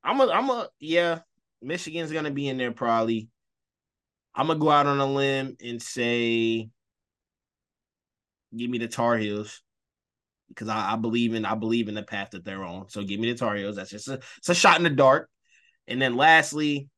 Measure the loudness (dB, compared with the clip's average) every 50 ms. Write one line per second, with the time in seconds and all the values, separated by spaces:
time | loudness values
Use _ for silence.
0 | _ 0 4 4 4 4 4 2 2 0 -2 -2 -4 -8 _ _ -6 0 2 2
1 | 2 2 -2 -4 -8 _ _ _ _ _ _ _ -10 -8 -8 -8 -8 -8 -8 -8
2 | -6 -6 -6 -6 -4 -4 -4 -4 -4 -4 -4 -2 -4 -4 -4 -4 0 0 2 2
3 | 2 0 -2 -4 -6 -10 _ _ _ _ _ _ _ _ _ _ _ _ _ _
4 | _ _ _ _ _ _ _ -4 -2 -2 0 0 2 4 4 4 4 4 2 0
5 | 0 0 0 0 0 0 0 -2 -4 -6 -10 _ -12 -10 -10 -10 -10 -10 -6 -4
6 | -2 0 0 0 0 0 2 2 2 0 0 -2 -4 -8 _ _ _ _ _ _
7 | _ _ _ _ _ _ _ _ _ _ _ _ _ _ _ _ _ _ _ _
8 | _ _ _ _ _ _ _ _ _ _ -10 -8 -6 -4 -4 -4 -4 -4 -2 0
9 | 2 2 2 2 0 -2 -4 -4 -6 -8 -14 -20 _ _ _ _ _ _ _ _
10 | _ _ _ _ _ _ _ _ _ _ -16 -12 -6 -4 -4 -2 -2 -2 -2 -2
11 | -2 -2 0 0 0 0 0 -2 -2 -2 -4 -2 -2 0 0 0 -2 -2 -6 -10
12 | -10 -8 -10 -10 -10 -10 -12 -14 -12 -12 -10 -10 -10 -10 -10 -12 -14 -12 -10 -10
13 | -6 -6 -4 -2 -2 -2 -2 -2 -4 -4 -4 -4 -6 -6 -8 -8 -12 -12 -14 -16
14 | -12 -10 -12 -12 -12 -18 -20 -12 -2 0 2 6 6 6 6 6 4 2 4 6
15 | 8 8 6 6 2 _ _ _ _ _ _ _ _ _ _ _ _ -8 -4 -2
16 | -2 0 2 4 6 8 8 8 6 2 -2 -2 -2 -2 -2 -4 -6 -12 _